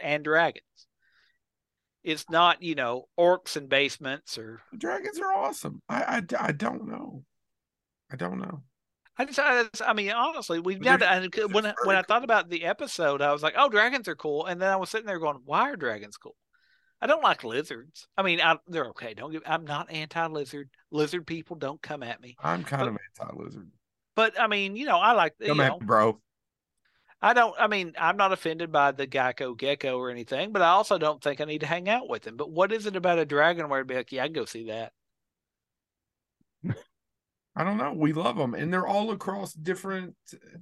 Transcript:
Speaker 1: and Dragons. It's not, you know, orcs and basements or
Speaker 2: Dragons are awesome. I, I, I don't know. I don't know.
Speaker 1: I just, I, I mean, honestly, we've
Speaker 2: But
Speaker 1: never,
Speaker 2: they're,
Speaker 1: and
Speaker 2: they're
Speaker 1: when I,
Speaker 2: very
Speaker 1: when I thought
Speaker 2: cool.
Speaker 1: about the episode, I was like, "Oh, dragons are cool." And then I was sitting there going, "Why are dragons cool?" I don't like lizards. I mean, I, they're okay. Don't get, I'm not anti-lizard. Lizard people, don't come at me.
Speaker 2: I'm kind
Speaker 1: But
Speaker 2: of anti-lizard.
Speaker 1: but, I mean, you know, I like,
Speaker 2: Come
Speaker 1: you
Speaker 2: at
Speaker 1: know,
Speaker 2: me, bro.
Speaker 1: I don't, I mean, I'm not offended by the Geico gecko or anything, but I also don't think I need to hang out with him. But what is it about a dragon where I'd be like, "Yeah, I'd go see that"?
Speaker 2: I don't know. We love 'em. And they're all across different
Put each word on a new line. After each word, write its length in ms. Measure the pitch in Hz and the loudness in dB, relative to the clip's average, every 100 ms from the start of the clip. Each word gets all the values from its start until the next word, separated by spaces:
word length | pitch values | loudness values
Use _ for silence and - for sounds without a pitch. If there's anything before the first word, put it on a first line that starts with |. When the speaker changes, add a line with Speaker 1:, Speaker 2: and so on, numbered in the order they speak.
Speaker 1:
and 200 | 147 151 | -4 -2
Dragons. 400 | 151 156 160 - - _ _ _ _ _ _ _ _ _ _ _ _ _ | 2 2 2 -2 -16 _ _ _ _ _ _ _ _ _ _ _ _ _
It's 260 | 175 151 - | -6 -6 0
not, 340 | 165 175 - | 4 4 4
you 120 | 170 | -2
know, 340 | 143 120 127 - - | -4 -4 -4 -4 4
orcs 380 | 175 180 - 151 | 4 4 0 -8
and 120 | 135 | 0
basements 680 | 139 139 - 135 135 - 117 | 2 2 -2 -8 -8 -10 -14
or 240 | 110 113 _ 214 | -14 -16 _ -10
Speaker 2:
Dragons 420 | 339 381 415 339 | -6 -6 -6 -6
are 120 | 381 | -2
awesome. 480 | 392 269 277 - - - | -2 -2 -6 -10 -10 -6
I, 340 | - - 233 170 - | -4 -2 -4 -4 -4
I, 100 | - | -2
I 40 | |
don't 340 | 147 214 - 214 | -2 -4 -6 -8
know. 380 | - - 135 - _ _ _ _ _ _ _ - | -10 -12 -16 -20 _ _ _ _ _ _ _ -16
I 40 | 135 | -8
don't 220 | 180 64 | -8 -6
know. 220 | - 143 - _ _ _ _ - | -10 -12 -16 _ _ _ _ -6
Speaker 1:
I 80 | |
just, 140 | 277 277 | -4 0
I, 260 | 277 247 220 - 226 | 2 2 0 -2 -2
I 60 | |
mean, 160 | 214 202 | 0 0
honestly, 480 | 233 294 311 196 165 | 0 -2 -2 -4 -4
we've 200 | 180 190 | -2 2
Speaker 2:
But 40 | |
Speaker 1:
never, 140 | 254 262 | 4 6
Speaker 2:
they're, 100 | 185 | 6
Speaker 1:
and 240 | 185 185 | 4 0
Speaker 2:
they're 140 | 220 208 | -2 0
Speaker 1:
when 160 | 202 | 2
I, 40 | 214 | 0
Speaker 2:
very 180 | 208 196 | 0 2
Speaker 1:
when 100 | 190 | 4
I 60 | |
thought 160 | 180 233 | 4 2
Speaker 2:
cool. 60 | |
Speaker 1:
about 260 | 254 208 170 | 4 2 2
the 140 | 165 | -2
episode, 580 | 170 208 285 - 151 139 | -2 -2 -4 0 2 2
I 100 | 143 | 2
was 120 | 147 | 2
like, 100 | 151 220 | 2 4
"Oh, 120 | 277 | 4
dragons 400 | 208 233 262 185 | 6 4 2 -4
are 80 | 147 | -6
cool." 280 | 156 147 180 | -4 -4 -4
And 140 | 175 | -2
then 80 | 190 | 2
I 20 | 190 | 0
was 140 | 175 | 0
sitting 160 | 220 220 | -6 -4
there 140 | 175 | -4
going, 180 | 151 135 | -2 -4
"Why 260 | 135 165 269 | -2 0 0
are 60 | 226 | -2
dragons 400 | 123 104 104 - | -4 -4 -10 -20
cool?" 180 | - - _ _ _ _ _ - | -20 -20 _ _ _ _ _ -4
I 60 | - | 0
don't 160 | 311 | 2
like 220 | 226 - | 2 2
lizards. 640 | 113 123 - 117 147 - - - | -2 -6 -6 -10 -16 -20 -8 -2
I 40 | |
mean, 160 | 190 170 | 0 4
I, 160 | 165 160 180 | 4 2 0
they're 200 | 160 120 | -6 -6
okay. 260 | - 117 | -8 -12
Don't 160 | 104 147 | -10 -10
get, 120 | 156 147 | -10 -4
I'm 180 | 160 151 | -4 -4
not 220 | 147 - | -8 -6
anti-lizard. 760 | 156 151 165 165 151 135 147 139 _ _ | -8 -6 -4 -4 -4 -8 -12 -14 _ _
Lizard 380 | 151 151 180 160 | -2 0 -2 -6
people, 260 | 165 - | -10 -10
don't 260 | 165 139 147 | -8 -8 -8
come 220 | - 147 | -10 -10
at 180 | 117 113 | -10 -12
me. 140 | 123 - | -14 -6
Speaker 2:
I'm 220 | 151 175 | -4 -2
kind 160 | 160 139 | -2 -2
Speaker 1:
But 80 | 123 | -2
Speaker 2:
of 420 | 104 - - - | -4 -10 -14 -12
anti-lizard. 400 | - - - 87 _ _ _ _ - | -12 -14 -16 -20 _ _ _ _ 0
Speaker 1:
but, 240 | 220 202 | 0 2
I 80 | 220 | 0
mean, 260 | 202 196 | 0 -4
you 100 | 214 285 | -6 0
know, 120 | 175 | 4
I 140 | 208 | 6
like, 220 | 220 160 - | 6 2 0
Speaker 2:
Come 200 | 107 147 | 0 2
Speaker 1:
you 40 | |
Speaker 2:
at 60 | 135 | 2
Speaker 1:
know, 100 | - | 0
Speaker 2:
me, 60 | 110 | 2
bro. 340 | 110 110 107 _ _ _ _ _ _ _ _ _ _ | 4 4 2 _ _ _ _ _ _ _ _ _ _
Speaker 1:
I 120 | 208 | 4
don't, 200 | 247 226 - | 6 6 4
I 100 | 214 | 2
mean, 240 | 202 175 156 | 0 -4 0
I'm 200 | 165 202 | 0 4
not 160 | 190 | 4
offended 400 | 180 165 160 170 | 2 -2 -4 0
by 180 | 151 143 | 4 4
the 140 | 135 135 | 2 -2
Geico 500 | 131 127 - 127 120 | 0 0 -2 -6 -4
gecko 400 | 139 143 139 127 | -2 0 -2 -2
or 140 | 127 | -4
anything, 400 | 120 113 131 202 | -8 -6 -4 0
but 100 | 202 | 4
I 60 | 170 | 6
also 280 | 190 214 185 | 6 4 2
don't 240 | 151 143 | 2 0
think 180 | 147 139 | -2 -2
I 40 | |
need 160 | 151 151 | -4 -4
to 60 | 151 | -2
hang 220 | 175 185 | -2 0
out 200 | 240 254 | -2 -2
with 180 | - 110 | -8 -8
him. 100 | 117 | -8
But 140 | 147 | -4
what 220 | 160 196 | 2 2
is 140 | 220 208 | 0 -4
it 100 | 190 | -2
about 220 | 175 170 | 2 2
a 40 | |
dragon 440 | 147 143 160 170 147 | 2 4 4 2 -2
where 100 | 135 | -2
I'd 80 | 131 | -2
be 80 | |
like, 160 | 127 - | -4 -4
"Yeah, 140 | 131 | -4
I'd 100 | 143 | -4
go 100 | 151 | -4
see 200 | 110 113 | -6 -8
that"? 280 | 113 113 110 _ _ _ _ _ _ _ _ _ _ _ _ _ _ _ _ _ 147 - - _ _ _ _ _ _ - | -8 -8 -8 _ _ _ _ _ _ _ _ _ _ _ _ _ _ _ _ _ -8 -8 -12 _ _ _ _ _ _ -4
Speaker 2:
I 60 | |
don't 140 | 180 208 | -2 0
know. 160 | 277 | -2
We 200 | 285 151 | 2 2
love 260 | 156 240 190 | 2 0 0
'em. 160 | 127 | -2
And 180 | 98 156 | -2 -2
they're 140 | 185 185 | 0 2
all 260 | 202 220 | 0 0
across 400 | 202 196 196 190 | -4 -6 -6 -8
different 640 | 160 160 180 190 190 180 - - - - 170 | -8 -6 -6 -6 -8 -8 -14 -20 -20 -20 -20